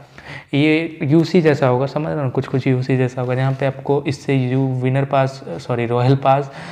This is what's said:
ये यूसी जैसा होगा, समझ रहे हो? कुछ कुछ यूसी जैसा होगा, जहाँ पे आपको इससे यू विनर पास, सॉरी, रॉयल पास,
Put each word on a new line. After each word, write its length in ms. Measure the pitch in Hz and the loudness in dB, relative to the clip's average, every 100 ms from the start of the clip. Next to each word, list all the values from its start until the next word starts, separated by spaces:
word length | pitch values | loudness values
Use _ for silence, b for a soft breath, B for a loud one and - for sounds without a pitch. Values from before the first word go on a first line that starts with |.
| B B B B B | B B B B B
ये 440 | 139 151 156 165 160 | 0 4 2 0 -4
यूसी 380 | 147 160 156 185 | 2 2 4 4
जैसा 260 | 160 143 135 | 4 4 2
होगा, 200 | 123 139 | 2 0
समझ 260 | 151 160 | -2 -4
रहे 120 | 160 | -4
हो? 60 | 135 | -2
कुछ 160 | 131 131 | -4 -2
कुछ 200 | 135 135 | -2 0
यूसी 300 | 127 127 131 | 0 0 0
जैसा 240 | 127 131 | 0 -2
होगा, 140 | 123 | -4
जहाँ 180 | 127 135 | -2 -2
पे 140 | 131 139 | 0 -2
आपको 380 | 131 - 139 143 | -4 -2 -2 -2
इससे 280 | 135 - | -6 0
यू 340 | 135 127 131 135 | 0 0 0 0
विनर 360 | 127 127 131 | -2 0 0
पास, 400 | 135 139 131 131 - | 0 0 0 -4 -12
सॉरी, 380 | 170 - 120 117 | -12 -6 -4 0
रॉयल 300 | 120 123 135 | 2 4 4
पास, 360 | 139 135 139 B B | 4 2 0 B B